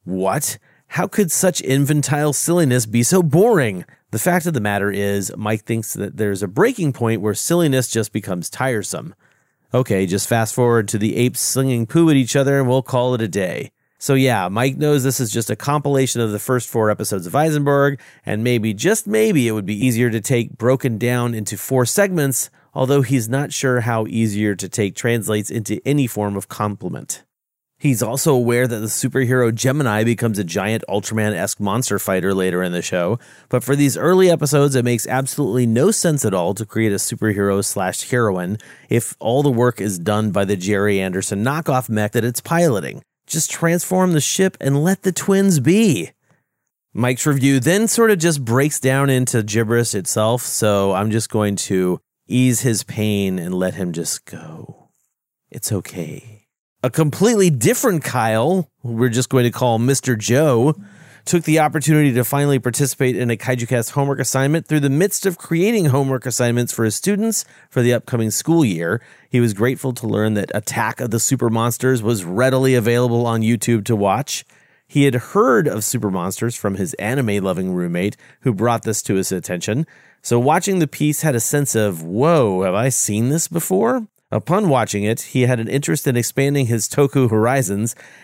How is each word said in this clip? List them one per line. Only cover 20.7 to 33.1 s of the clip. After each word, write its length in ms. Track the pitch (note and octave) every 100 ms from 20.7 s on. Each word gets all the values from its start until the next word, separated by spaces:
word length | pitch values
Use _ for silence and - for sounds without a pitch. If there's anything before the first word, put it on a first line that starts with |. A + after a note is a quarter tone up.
| C3+ C3 G#2+
down 340 | A#2+ B2 A#2+
into 240 | A2+ G#2+ G2+
four 280 | - C3 A#2+
segments, 640 | - G3 F3 C#3 B2 - _ _ -
although 260 | B2+ C#3+
he's 260 | B2 C3+ A2
not 240 | C3+ C#3+
sure 300 | - C3+ B2
how 240 | A2+ A2+ A2
easier 480 | A2+ A2 G2+ G#2
to 160 | F#2 F#2
take 260 | - G2 -
translates 540 | A#2+ A#2 G2+ G#2+ G2+
into 320 | A2+ G#2 G#2+ C3+
any 200 | D3 B2
form 300 | G#2+ G#2 G2
of 100 | -
compliment. 760 | - G#2 G2 F2+ A1+ - - _ _ _ _ _ _
He's 240 | D3 A2
also 300 | A2+ C3+ D#3+
aware 340 | B2+ A#2+ A#2+ B2+
that 120 | A2
the 60 | A2
superhero 640 | - C3 C3+ A#2+ B2+ A#2
Gemini 500 | A2+ C3 D3 B2+ G#2+
becomes 360 | A2+ A#2 A#2+ G2+
a 40 |
giant 400 | F2 F#2 G2+ A2 -
Ultraman-esque 720 | G2+ - A2 G#2+ F2+ G2+ -
monster 380 | G2+ A2 - G2+
fighter 340 | - F#2 F#2
later 280 | F#2+ F#2 F2+
in 80 | F#2
the 80 | F2
show, 360 | - F2+ F2